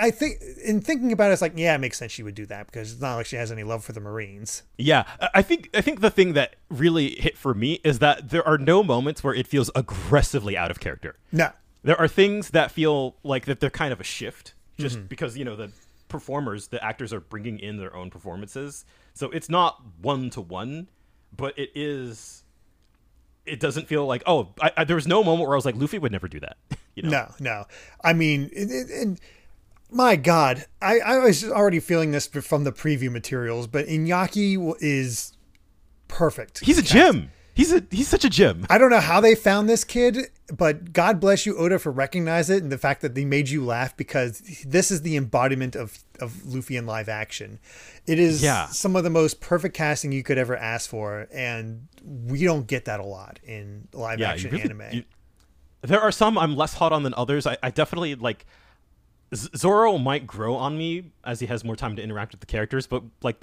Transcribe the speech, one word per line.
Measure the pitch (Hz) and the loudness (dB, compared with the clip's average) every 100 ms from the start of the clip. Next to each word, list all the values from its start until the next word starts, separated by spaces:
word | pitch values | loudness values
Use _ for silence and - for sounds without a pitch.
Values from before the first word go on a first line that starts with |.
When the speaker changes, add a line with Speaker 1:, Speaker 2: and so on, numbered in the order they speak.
Speaker 1:
I | 226 | 0
think, | 220 302 - - - | 0 -4 -6 -16 -10
in | 220 214 | -2 -2
thinking | 254 285 247 | 0 -2 0
about | 214 202 | 2 4
it, | |
it's | 185 | 4
like, | 165 165 | 0 0
yeah, | 170 147 | 0 2
it | |
makes | 131 - | -2 -6
sense | 117 | -12
she | - | -12
would | 104 104 | -12 -12
do | 101 | -14
that, | 101 101 | -14 -14
because | 117 107 | -14 -14
it's | 117 | -8
not | 135 117 | -6 -6
like | 113 | -6
she | 120 | -8
has | 117 | -8
any | 113 | -8
love | 107 113 | -8 -8
for | - | -8
the | 107 | -12
Marines. | 104 110 101 101 110 - _ - | -10 -10 -10 -12 -12 -12 _ -4
Speaker 2:
Yeah, | 143 143 - - | 2 2 2 -6
I, | 185 196 | 2 2
I | |
think, | - 339 - | 2 0 -2
I | 214 | -2
think | 294 254 | -2 2
the | 208 | 2
thing | 196 180 | 4 4
that | 147 127 _ - | 4 0 _ -14
really | 127 165 165 139 - | 0 2 2 0 -2
hit | 160 - | -4 -2
for | 135 | -2
me | 104 127 170 | 0 0 0
is | 156 127 | 0 4
that | 147 - 127 | 4 2 0
there | 165 156 | -2 2
are | 156 | 2
no | 135 185 | 6 4
moments | 185 120 139 - | 6 2 0 -2
where | 143 120 | -2 -2
it | - | 0
feels | 139 117 131 | 0 0 -2
aggressively | 120 95 - 143 - 131 101 90 | -4 -8 2 4 4 0 -2 -4
out | 85 | -4
of | - | -4
character. | 90 - - - - | -8 -10 -14 -16 -4
Speaker 1:
No. | 165 156 - _ _ | 0 0 -2 _ _
Speaker 2:
There | 139 156 | 0 2
are | 160 | 2
things | - 202 208 - | 4 4 2 0
that | 160 147 | 2 2
feel | - 151 143 131 - | 0 0 2 -2 -8
like | 139 131 143 | -6 -4 -4
that | 131 | -2
they're | 143 | -4
kind | - 151 | -2 -6
of | 104 | -4
a | - | -8
shift, | - 117 - - _ _ - | -10 -12 -14 -20 _ _ -8
just | 139 117 | -8 -8
Speaker 1:
Mm-hmm. | 95 | -12
Speaker 2:
because, | - 143 123 | -8 -8 -8
you | 123 | -10
know, | 107 | -10
the | 104 - _ _ _ | -14 -16 _ _ _
performers, | 156 - 139 127 104 - | -14 -8 -6 -6 -8 -10
the | 120 | -8
actors | 110 110 113 | -8 -8 -10
are | 104 | -10
bringing | - 107 113 104 | -12 -12 -10 -10
in | 101 104 | -12 -12
their | 92 90 | -12 -12
own | 90 | -16
performances. | 85 92 87 104 131 143 - - _ _ | -16 -14 -14 -12 -12 -14 -16 -20 _ _
So | - 139 | -12 -8
it's | 160 - | -8 -2
not | 175 170 - 120 82 | 2 2 0 -20 -8
one-to-one, | 113 139 127 120 85 90 120 156 185 _ _ _ _ 104 | -4 -4 -4 -10 -10 -8 -8 -10 -14 _ _ _ _ -10
but | 139 143 | -10 -8
it | 139 143 | -10 -8
is, | 147 139 123 110 - - _ _ _ _ _ _ _ _ _ _ 156 | -6 -6 -10 -14 -18 -20 _ _ _ _ _ _ _ _ _ _ -14
it | 131 | -4
doesn't | 151 139 143 | -4 -4 -2
feel | 151 139 | -2 0
like, | 120 - | -2 2
oh, | 156 95 - | 0 0 0
I, | 160 - | 0 0
I, | |
there | 156 170 | 0 0
was | 147 | 4
no | 202 | 4
moment | 185 165 139 | 4 2 2
where | 139 | 2
I | |
was | 131 | 0
like, | 113 | -2
"Luffy | 147 208 | -2 -2
would | 135 | -4
never | 95 90 | -4 -8
do | 76 | -12
that." | - - - | -14 -16 -14
<laughs> | - _ - | -14 _ -8
You | |
know? | 160 | -2
Speaker 1:
No, | 139 110 - | -2 -4 -10
no. | 127 107 101 - - - | -8 -8 -10 -20 -20 -2
I | 170 | 2
mean, | 165 160 143 139 | 4 4 2 -2
it, | 202 202 | -6 -6
it, | 254 254 | -6 -6
and | - 214 175 - _ - - _ - _ | -4 -4 -4 -12 _ -20 -20 _ -20 _
my | 240 254 170 | 2 4 4
God, | 143 165 139 127 - - | 4 4 4 0 -8 -6
I, | 196 233 | 2 2
I | 208 262 | 4 4
was | 254 170 | 6 4
already | 220 208 202 170 | 0 2 4 2
feeling | - 165 156 | 0 0 2
this | 147 - | -2 -4
from | 147 - 151 | -8 -2 0
the | 143 | 0
preview | - 156 139 131 | -2 -2 -2 -2
materials, | 120 - 131 117 117 117 | -6 -6 -6 -4 -4 -4
but | 139 151 | -4 -2
Iñaki | 156 160 180 185 208 202 190 | -2 0 0 0 0 0 0
w-, | 165 - | -2 -2
is | 151 139 127 110 - _ _ _ _ _ _ _ - | -2 0 -2 -6 -10 _ _ _ _ _ _ _ -10
perfect. | - 160 - 110 - | 0 0 0 -14 -4
Speaker 2:
He's | 240 339 | 4 4
a | |
Speaker 1:
Cast- | 190 | 8
Speaker 2:
gem. | 214 349 139 69 - - | 10 10 8 -2 -14 -6
He's | - 320 | 2 4
a, | - - | 4 2
he's | 185 285 | -2 2
such | - 240 | 4 4
a | |
gem. | 139 127 85 98 | 6 6 6 4
Speaker 1:
I | 202 | 8
don't | 254 | 8
know | 226 | 8
how | 156 180 | 6 6
they | 220 220 | 8 6
found | 202 202 214 | 4 4 4
this | 226 - | 2 0
kid, | 240 240 233 - _ - | 2 2 2 -8 _ -14
but | 156 160 151 175 | 0 0 0 0
God | 175 180 180 | 2 4 4
bless | 196 196 208 | 4 4 2
you, | 170 | 0
Oda, | 170 190 | 0 0
for | 156 | -2
recognizing | 127 135 180 165 170 165 196 | -2 -2 -2 -2 0 2 0
it | |
and | 147 | 0
the | 135 | -2
fact | 139 139 | -2 -2
that | 143 127 | -4 -4
they | |
made | 139 143 135 | 0 0 0
you | 147 | -2
laugh, | 123 117 127 - | -2 -2 -4 -6
because | 143 139 123 107 - 160 139 | -4 -2 -2 -6 -18 -16 0
this | 170 180 | 2 2
is | 175 | 0
the | 160 151 | -2 -2
embodiment | 123 123 135 131 127 120 | 0 2 2 0 -4 -6
of, | 110 - _ - | -10 -14 _ -12
of | 120 175 135 | -12 -12 -10
Luffy | 131 - 127 | -10 -6 -8
in | 117 | -6
live | 110 107 | -6 -6
action. | 107 110 - 104 107 _ - - - - | -8 -8 -10 -14 -18 _ -20 -20 -14 -2
It | 165 | 4
is | 170 151 | 4 4
Speaker 2:
Yeah. | 147 110 73 | 2 2 -2
Speaker 1:
some | - 190 185 | -4 0 0
of | 170 | 2
the | |
most | 160 156 - | 4 2 0
perfect | - 175 185 - | -2 -2 -2 -2
casting | 151 147 147 | -2 -2 -2
you | 135 | -4
could | 127 131 | 0 0
ever | 123 123 | 0 -2
ask | 113 113 - | -4 -6 -8
for, | 110 104 104 110 | -8 -6 -8 -10
and | 139 120 117 110 113 143 - | -8 -8 -6 -10 -12 -16 -20
we | - 131 120 139 | -16 -12 -6 0
don't | 180 156 113 | 2 0 -2
get | 127 120 | -6 -6
that | 104 | -8
a | 98 | -8
lot | 92 98 - | -12 -16 -20
in | - 107 101 104 - | -16 -16 -14 -16 -18
live | 131 113 113 | -10 -8 -4
Speaker 2:
Yeah, | 104 | -4
Speaker 1:
action | 82 95 | -4 -6
Speaker 2:
you | 160 | -4
really, | - | -6
Speaker 1:
anime. | 104 107 | -8 -10
Speaker 2:
you, | 120 - _ _ _ _ _ _ _ | -10 -12 _ _ _ _ _ _ _
there | 123 202 | 0 2
are | 214 | 2
some | - 214 208 | 4 4 4
I'm | 160 143 | 0 0
less | 156 | -2
hot | - 165 | 2 2
on | 156 | 2
than | 135 | -2
others. | 120 123 147 131 | -4 -2 -2 -2
I, | 123 | -4
I | 127 | -4
definitely, | - 151 170 165 131 | -2 -2 -2 -6 -4
like, | 117 107 - _ _ _ _ _ _ _ _ 107 | -6 -6 -12 _ _ _ _ _ _ _ _ -12
Z-, | 113 127 | -10 -2
Zoro | 175 208 226 175 | 2 4 4 2
might | 127 143 123 | 0 -2 -6
grow | 104 110 123 | -8 -4 -2
on | 139 156 | -4 -4
me | 165 170 175 _ | -6 -8 -10 _
as | 123 120 | -12 -8
he | 117 | -6
has | 120 | -6
more | 113 110 | -6 -8
time | 117 107 | -8 -8
to | |
interact | 107 104 107 | -8 -8 -10
with | - | -12
the | - | -8
characters, | 110 107 131 - | -4 -2 -4 -4
but, | 123 113 _ | -8 -8 _
like, | 123 - | -6 -6